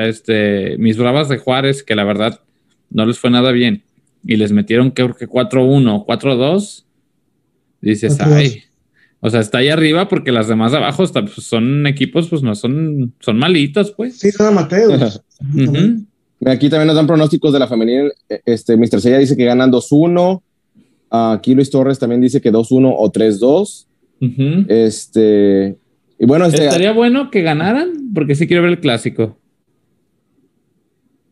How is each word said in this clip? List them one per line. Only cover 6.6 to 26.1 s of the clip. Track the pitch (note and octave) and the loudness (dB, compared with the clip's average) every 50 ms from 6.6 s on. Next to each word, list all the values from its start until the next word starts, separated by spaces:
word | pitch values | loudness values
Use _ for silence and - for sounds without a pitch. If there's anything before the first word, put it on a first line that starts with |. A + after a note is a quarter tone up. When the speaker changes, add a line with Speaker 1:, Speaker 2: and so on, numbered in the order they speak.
| G3+ - - - _ _ _ _ _ _ _ _ _ _ _ _ _ _ _ _ _ _ _ _ | -4 -6 -14 -20 _ _ _ _ _ _ _ _ _ _ _ _ _ _ _ _ _ _ _ _
Speaker 1:
dices, | - G#2 G#2+ G#2+ A2+ A2 C#3+ | -2 -2 -2 0 0 -2 -2
Speaker 2:
Cuatro | C#3+ - D3+ D3 | 0 2 2 2
dos. | D3 C#3+ | 2 2
Speaker 1:
"Ay", | C3 A2+ G#2 - _ _ _ _ _ _ _ _ _ _ _ | 0 -4 -8 -16 _ _ _ _ _ _ _ _ _ _ _
o | - A2 | -4 -2
sea, | A2+ A#2 | 0 0
está | A2 - - A#2+ | -2 0 0 0
ahí | C3 C#3+ | 0 2
arriba | D#3+ D#3+ D#3+ D3+ D3+ F3 G3 | 2 2 0 0 0 0 -2
porque | - F#3+ D#3+ D3 C3+ | -2 -4 -4 -2 -2
las | A#2+ A2+ A2 | -2 -2 0
demás | A2 A2 A2 A2+ A#2 | 0 0 0 0 0
de | C#3+ | 0
abajo | D3+ G2+ - - - F#3+ | 0 -2 -2 -2 -2 -2
está, | - - C3+ | -2 -2 -4
pues, | G#2 G#2 - - - | -6 -6 -10 -14 -8
son | - A#2 A2+ A#2 B2+ C#3+ D3 D3 | -4 -2 -2 0 0 0 0 0
equipos, | C#3+ C#3 C#3+ C3 B2 - E3 E3 E3+ | -2 -2 -2 -4 -2 -2 -4 -2 -2
pues, | E3+ D3 C3+ | -4 -2 -2
no | A2+ G#2 | -4 -4
son, | - - B2 C#3 D#3 D#3+ D#3 D3 C#3 B2 A#2 - _ | -4 -4 -4 -4 -2 -4 -4 -4 -4 -6 -6 -8 _
son | - B2 G#2+ | -6 -2 -2
malitos, | A#2 C#3+ F3 F#3 D3+ C#3+ D3 C#3+ G#3+ G3 G3+ | 0 0 2 2 0 0 0 0 -2 -2 -2
pues. | - - A3+ B3+ - | -4 -8 -8 -8 -6
Speaker 2:
Sí, | - - G3+ | -2 -2 -2
son | G3+ G#3 G#3+ | 0 2 2
amateurs. | G#3+ G#3 F#3 D3 C#3+ F3+ G3+ A#3 G#3+ D#3+ C3 B2 G#2+ G2 - - _ _ _ C#3 C3+ D3 | 2 2 0 0 0 0 2 2 4 2 2 0 -2 -2 -8 -18 _ _ _ -8 -4 -2
Speaker 1:
Ujú. | D3+ C3 D3+ C#3+ D3+ F#3+ A3+ A#3 A3 G#3 - _ _ _ _ _ _ B2 | 0 0 0 2 2 2 0 0 -2 -6 -12 _ _ _ _ _ _ -2
Speaker 3:
Aquí | C3 C3 - C#3+ C#3+ | -2 0 0 0 0
también | D#3+ D#3 D#3 | 2 2 2
nos | D#3+ D#3 | 2 2
dan | D#3+ D#3 | 2 2
pronósticos | C#3+ E3+ D#3 D3+ D3 E3+ D3 - D3+ | 2 2 2 2 2 0 0 0 0
de | C3+ C#3 | 2 0
la | B2+ | 0
femenil, | A#2 B2 A2+ A2 A#2 B2 C3+ C#3+ C#3+ - - _ - | 0 -2 -2 0 0 0 0 -2 -2 -4 -8 _ -12
e-, | G#2+ - - | -12 -6 -2
este, | A#2+ A#2 G#2+ - - A2+ | -2 -2 -2 0 2 2
mister | A2 A#2 A2+ - G2+ | 2 2 2 0 0
Sella | F#2+ B2 B2+ | 2 2 4
dice | C3+ C#3 C3 C#3+ | 4 4 2 2
que | A#2 B2 | 2 2
ganan | A#2+ A#2+ B2+ C3 B2+ | 2 2 2 2 2
dos | B2+ A#2 - - | 2 2 0 2
uno, | C#3+ D3 E3 F3 F3 F3 F3+ F#3 F#3+ F3+ - _ _ _ _ _ _ _ _ _ _ _ _ _ | 2 2 2 2 2 2 2 0 -2 -4 -8 _ _ _ _ _ _ _ _ _ _ _ _ _
ah, | A2+ A#2 A2+ A2+ A2 | -2 0 0 0 0
aquí | G2+ - B2 C3 | 0 0 2 2
Luis | C3+ C#3 C3+ | 2 2 2
Torres | - C3+ C3 C3+ C3+ - | 0 0 0 0 0 -2
también | C3 A#2 A#2+ B2 | -2 -2 0 0
dice | B2+ B2 C3+ C#3 | 0 2 0 0
que | - A#2 | 0 2
dos | G#2+ A2+ A2+ - | 2 2 2 2
uno | B2+ C3 C3+ C3 A2+ | 2 2 4 2 2
o | D#2+ G#2+ G2 | 2 0 0
tres | - G2 A2 A2 G#2 G2 | 0 0 0 0 0 2
dos. | A#2 C3 D3 F#3 G#3 - - - _ _ _ _ _ _ _ _ | 2 2 2 2 0 -4 -8 -18 _ _ _ _ _ _ _ _
Speaker 1:
Ujú. | C3+ A#2+ - C3+ C3+ D3 - F#3 G3 | -6 -6 -2 -2 -2 0 0 -2 0
Speaker 3:
Este, | - G#2+ A2+ A2+ A2 G#2+ - - - - A2+ A2 G#2+ G#2 G2+ G2+ G2+ G2 G2 G2 G2+ F#2+ - _ _ _ _ _ _ | 2 2 2 2 0 -2 -6 -14 -4 0 2 2 4 4 4 2 2 2 0 0 -2 -6 -10 _ _ _ _ _ _